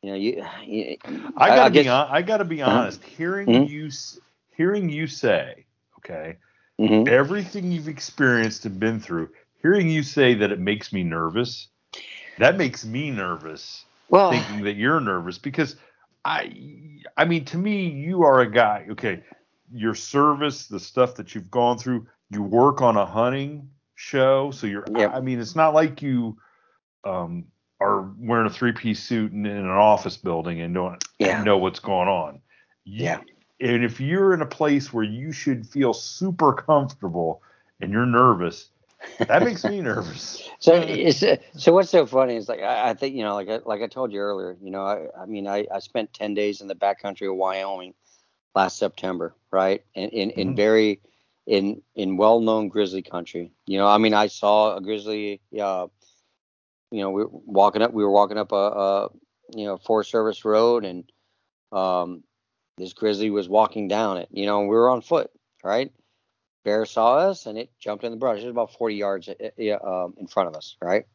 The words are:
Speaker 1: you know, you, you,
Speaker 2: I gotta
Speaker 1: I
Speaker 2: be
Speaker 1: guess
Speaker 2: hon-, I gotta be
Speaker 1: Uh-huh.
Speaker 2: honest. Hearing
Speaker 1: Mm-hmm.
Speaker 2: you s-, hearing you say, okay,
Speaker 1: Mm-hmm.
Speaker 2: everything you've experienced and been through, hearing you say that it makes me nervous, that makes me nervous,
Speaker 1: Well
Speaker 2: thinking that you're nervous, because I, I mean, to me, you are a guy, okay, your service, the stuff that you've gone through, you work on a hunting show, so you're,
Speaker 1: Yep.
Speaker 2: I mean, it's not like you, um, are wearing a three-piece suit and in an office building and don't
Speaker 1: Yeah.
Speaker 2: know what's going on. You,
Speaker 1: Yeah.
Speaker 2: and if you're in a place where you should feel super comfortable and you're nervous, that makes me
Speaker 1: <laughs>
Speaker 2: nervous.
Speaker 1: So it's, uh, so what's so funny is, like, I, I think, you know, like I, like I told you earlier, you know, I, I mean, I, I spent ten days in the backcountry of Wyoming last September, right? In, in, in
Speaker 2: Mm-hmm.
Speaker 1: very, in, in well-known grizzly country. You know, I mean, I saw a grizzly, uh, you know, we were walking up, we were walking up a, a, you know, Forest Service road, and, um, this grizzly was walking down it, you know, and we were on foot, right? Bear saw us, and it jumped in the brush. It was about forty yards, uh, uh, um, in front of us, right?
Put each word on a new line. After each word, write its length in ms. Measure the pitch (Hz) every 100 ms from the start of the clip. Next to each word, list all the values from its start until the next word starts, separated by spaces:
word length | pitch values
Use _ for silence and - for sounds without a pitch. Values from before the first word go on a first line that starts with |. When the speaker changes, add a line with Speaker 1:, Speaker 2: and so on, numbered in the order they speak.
Speaker 1:
you 80 | 98
know, 40 | 95
you, 280 | 104 92 90 - -
you, 320 | 110 85 - - - - -
Speaker 2:
I 120 | 175
gotta 120 | 247
Speaker 1:
I 60 | 262
Speaker 2:
be 40 | 170
Speaker 1:
guess 100 | 135
Speaker 2:
hon-, 200 | 123 143
I 100 | 143
gotta 240 | 180 220 185
be 160 | 160
Speaker 1:
Uh-huh. 160 | 131 139
Speaker 2:
honest. 240 | 110 95
Hearing 440 | - - 165 196 202
Speaker 1:
Mm-hmm. 240 | 117 143
Speaker 2:
you 160 | 147 151
s-, 320 | 135 - - _ _ _ -
hearing 340 | 165 208 180
you 180 | 147 156
say, 580 | - 123 90 65 - _ _ _ _
okay, 380 | - 82 80 85 _ _ _ _
Speaker 1:
Mm-hmm. 280 | 110 107 110
Speaker 2:
everything 640 | 123 139 202 190 208 180
you've 160 | 170 151
experienced 760 | 139 - - 139 120 113 107 113
and 140 | 95
been 200 | 110 113
through, 300 | - 85 80 _ _ _
hearing 280 | 156 202 165
you 120 | 156
say 300 | 139 - 131
that 180 | 117 101
it 80 | 101
makes 320 | 92 107 -
me 120 | 98
nervous, 640 | 87 82 82 95 127 - - _ _ - - - - -
that 180 | 120 190
makes 260 | 147 -
me 280 | 110 117 151
nervous, 760 | 117 90 85 78 78 - - - _ _
Speaker 1:
Well 220 | 185 190
Speaker 2:
thinking 320 | 131 104 104
that 100 | 101 101
you're 240 | 117 160
nervous, 380 | 120 92 85 90
because 380 | 143 135 151 - _ _ _ _ -
I, 760 | 156 - - 143 151 156 147 - -
I 100 | 160
mean, 200 | 170 135
to 120 | 165
me, 280 | 196 208 180
you 340 | 139 151 185
are 180 | 160 131
a 80 | 117
guy, 380 | 110 110 104 95
okay, 340 | 107 120 90 - - _ _ _
your 220 | 123 110
service, 720 | 107 - 143 147 143 147 139 -
the 120 | 101
stuff 340 | - - 123 127
that 200 | - 113
you've 160 | 90
gone 260 | 127 120 120
through, 300 | 123 123 110 _ _
you 100 | 104
work 400 | 101 110 135 131
on 160 | 127 107
a 80 | 95
hunting 640 | 104 120 135 139 147 139 _ _
show, 560 | _ - 139 131 135 139
so 160 | 135 110
you're, 200 | 101 98
Speaker 1:
Yep. 200 | 110 104
Speaker 2:
I 60 | 131
mean, 180 | 131 123
it's 160 | 110 160
not 200 | 160 151
like 260 | 160 139
you, 360 | 143 127 113 110 _ _ _ _ _ _
um, 420 | 98 92 87 85 85 _ _ _
are 300 | 101 101 95 101
wearing 300 | 113 117 110
a 20 |
three-piece 540 | - 120 113 113 104
suit 280 | - 117 107
and 140 | 95 104
in 120 | 101
an 100 | 95
office 500 | 95 107 104 95 -
building 440 | 92 82 82 85
and 120 | 85
don't 300 | 90 90 90 - _
Speaker 1:
Yeah. 240 | 101 101
Speaker 2:
know 140 | 104 98
what's 200 | 92 90
going 280 | - 95 92
on. 340 | 92 78 71 _ _ _ _ -
You, 180 | 101 131
Speaker 1:
Yeah. 140 | - - _ _ _
Speaker 2:
and 240 | 127 120
if 160 | 120 117
you're 340 | 135 180 196
in 80 | 180
a 40 | 143
place 480 | - 151 143 135
where 100 | 117
you 280 | 107 113 147
should 340 | 156 - 123 107
feel 260 | 143 131
super 600 | 113 - - 190 175 156
comfortable 880 | - - 151 135 - 95 85 82 80 _ _ _ _
and 100 | 92
you're 140 | 104 123
nervous, 640 | 117 127 101 87 - - _ _ _ - -
that 240 | 113 151
makes 220 | 220 185 214
me 160 | 202
Speaker 1:
<laughs> 100 | 147
Speaker 2:
nervous. 580 | 107 87 - - - - -
Speaker 1:
So 140 | - 170
it's, 480 | 160 - 170 143
uh, 140 | 202 185 - 147
so 160 | 135
what's 160 | 175 190
so 160 | 180 131
funny 300 | 131 131 117
is, 120 | 101
like, 120 | 113
I, 300 | 101 120 120
I 20 |
think, 220 | 113 135 135
you 80 |
know, 120 | 107 101
like 140 | 98
I, 100 | 110 -
like 160 | 107
I 60 | 113
told 240 | 127 127
you 60 | 101
earlier, 360 | 101 98 92 90
you 100 | 95
know, 140 | 98 98
I, 220 | 101 78 -
I 40 | 95
mean, 220 | 107 98
I, 180 | 101 104
I 60 | 98
spent 340 | - 120 107
ten 200 | - 104
days 280 | 104 104 98
in 60 | 101
the 80 | 90
backcountry 540 | 101 98 101 95 98
of 60 | 95
Wyoming 580 | 95 95 98 95 90 _ _ _ _ _ _ -
last 220 | 95 -
September, 560 | 101 - 92 90 82 _ _
right? 320 | 95 95 101 _
In, 160 | - 98
in, 200 | 117 98
in 160 | - 95
Speaker 2:
Mm-hmm. 60 | 110
Speaker 1:
very, 440 | 107 110 107 101 _ _ _ _ -
in, 360 | 104 98 107 _ -
in 220 | 95 92
well-known 520 | 107 117 113 110 104
grizzly 320 | 101 98 95
country. 500 | 87 87 87 87 87 _ -
You 120 | 98
know, 80 | 101
I 100 | 104
mean, 160 | 110
I 140 | 107 107
saw 480 | - 104 104 107 95
a 40 |
grizzly, 600 | 95 107 104 107 104 101 _ 107
uh, 280 | 101 95 90 _ _ _ _ _ _ _ _ _ _
you 80 | 110
know, 120 | 98
we 120 | 98
were 60 | 110
walking 500 | - - 98 101 104
up, 100 | 113
we 100 | 113
were 80 | 101
walking 260 | 101 101 107
up 140 | 101
a, 40 | 101
a, 540 | 101 104 98 98 104 _ _ _ _ 113
you 100 | 104
know, 120 | 95
Forest 340 | - 110 101
Service 340 | 117 110 104 110
road, 400 | 107 117 120 101
and, 260 | 87 85 _ _ _ _ _ _
um, 520 | 101 95 90 87 87 _ _ _ _ _ -
this 160 | 92
grizzly 360 | - 107 101 107
was 180 | 104 90
walking 380 | 104 113 110 98
down 300 | 101 110 92
it, 120 | 87
you 140 | 98 101
know, 140 | 104
and 80 | 101
we 60 | 110
were 140 | 120
on 120 | 127
foot, 280 | - 165 - _ _ _
right? 280 | - 107 135 _ _ _ _ _ _ _
Bear 220 | - 107 107
saw 300 | - 113 135
us, 280 | 185 185 -
and 120 | 107
it 120 | 120 _
jumped 240 | - 104
in 80 | 120
the 60 | 113
brush. 220 | 127 107
It 60 | 117
was 60 |
about 220 | 120 110
forty 220 | - 117 104
yards, 320 | 101 98 85
uh, 40 | - 110 -
uh, 460 | 110 104 - 92 87
um, 80 | 85
in 100 | 90
front 220 | - 90
of 60 | 76
us, 200 | - -
right? 240 | 87 101 -